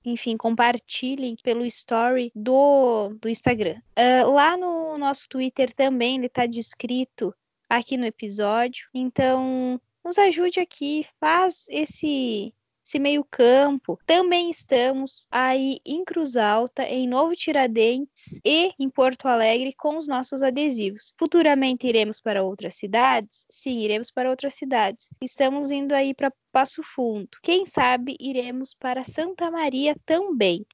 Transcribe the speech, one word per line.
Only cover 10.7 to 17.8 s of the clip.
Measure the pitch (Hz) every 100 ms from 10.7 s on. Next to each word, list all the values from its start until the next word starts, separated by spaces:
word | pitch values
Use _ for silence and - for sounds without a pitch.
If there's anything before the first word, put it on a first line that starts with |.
| - 285 302 - _
faz | 311 349 381 - -
esse, | 294 302 - 302 277 247 208 220 - _ _ -
esse | 285
meio | 285 294
campo. | - - 240 262 285 277 - - -
Também | 339 359 349 339
estamos | - - 254 254 269 269 - -
aí | 247 262 269 269 262 -
em | 311
Cruz | 370 349 294 240
Alta, | 208 220 247 -
em | - 254 254
Novo | 247 330 349
Tiradentes | 320 294 247 220